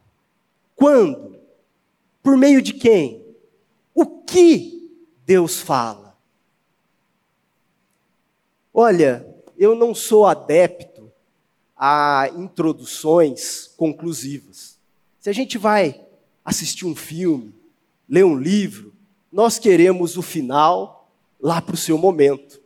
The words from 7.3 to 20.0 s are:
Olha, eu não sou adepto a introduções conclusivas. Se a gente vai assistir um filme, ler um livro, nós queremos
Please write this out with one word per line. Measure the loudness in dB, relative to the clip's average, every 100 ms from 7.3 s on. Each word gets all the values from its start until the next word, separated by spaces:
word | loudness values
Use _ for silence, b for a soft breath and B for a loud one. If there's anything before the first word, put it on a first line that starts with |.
| _ _ _ _ _ _ _ _ _ _ _ _ _ _
Olha, | 2 2 4 2 0 -10 -20 _ 0
eu | 2
não | 2 0
sou | -2 0 4
adepto | 4 2 0 2 2 -2 -20 _ -20 _ _ _ _ _ _ -6
a | -2 0 0 -2 -4 -8
introduções | -14 -6 -6 -6 -12 -10 0 2 0 -4 -14 -14 -16 -8
conclusivas. | -8 -6 -12 -10 -12 -14 _ -20 -20 _ _ _ _ _
Se | -10
a |
gente | -8 -8 -4
vai | -2 0 -2 -6 _ _ _ _
assistir | -10 -8 -8 -10 -10
um |
filme, | -12 -14 -6 -4 -4 -8 _ _ _ _ _ -4
ler | 2
um | 2 0
livro, | -2 -2 -4 -12 -20 _ _ _ _
nós | -2 -2 0
queremos | 2 4 4 2